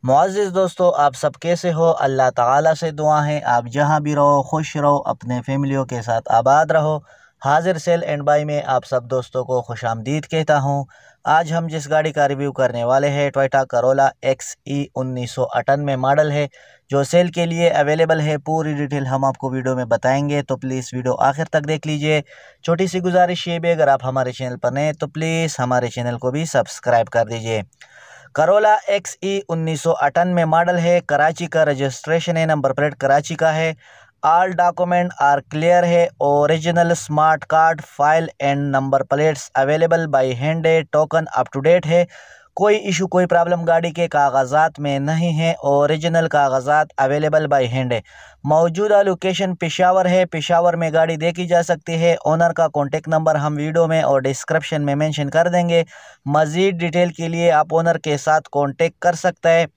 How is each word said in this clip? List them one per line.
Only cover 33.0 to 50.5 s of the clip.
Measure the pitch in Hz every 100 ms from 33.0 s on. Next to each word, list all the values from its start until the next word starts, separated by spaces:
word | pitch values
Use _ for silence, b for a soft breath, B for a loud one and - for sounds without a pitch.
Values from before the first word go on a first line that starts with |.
| 135 139 147
का | 160 160
है। | 156 160 160 b b b _
All | 156 165 190
document | 175 175 175 180 175 180 -
are | 143 143 -
clear | 151 165 175
है, | 175 170 170 _
ओरिजिनल | 143 143 147 160 160 170 170
स्मार्ट | 170 - 151 156 156
कार्ड, | - 160 160 160 -
file | - 143 160 165 _
and | 139 139 143
number | 135 135 135
plates | - 143 156 143 - 131
available | 139 156 165 165 160
by | 139 131 120
hand | 143 165 160
है, | 160
टोकन | 151 151 151 160 160 -
up | 127
to | 139
date | 147 180 156
है, | 170 175 B B B B -
कोई | 208 427
इशू, | 202 170 185
कोई | 180 180
प्रॉब्लम | 170 170 175
गाड़ी | 170 165 170
के | 160 170
कागजात | 147 139 131 131 147 160 160
में | 147 139
नहीं | 139 160 170
है, | 156 165 165
ओरिजिनल | 143 143 147 156 165 165 165
कागजात | 147 139 131 127 151 151 -
available | 135 147 156 156 151
by | 139 123
hand | 127 127
है। | 117 B B B B 139
मौजूदा | 151 170 165 208 202
लोकेशन | 202 180 190 185 190
पेशावर | 175 170 - 180 185 180
है, | 185 180
पेशावर | 160 143